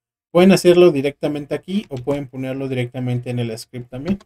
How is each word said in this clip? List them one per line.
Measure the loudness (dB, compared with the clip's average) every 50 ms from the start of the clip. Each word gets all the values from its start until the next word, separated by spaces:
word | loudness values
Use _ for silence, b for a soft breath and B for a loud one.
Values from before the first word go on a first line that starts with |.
| _ _ _ _ _ _
Pueden | 4 6 6 6
hacerlo | 6 6 6 4 6 8 6 6
directamente | 4 2 -2 -4 -4 -4 -6 -6 -6 -6 -8 -8 -8
aquí | -8 -6 -4 -6 -6 -6 -6
o | -10
pueden | -8 -6 -4 -4 -6 -6 -10
ponerlo | -10 -10 -8 -8 -6 -6 -6 -6
directamente | -4 -4 -6 -6 -6 -6 -4 -4 -4 -4 -4 -6
en | -6 -4
el | -4 -6 -8 -10
script | -14 _ -14 -16 -14 -14
también. | -14 -10 -6 -6 -6 -6 _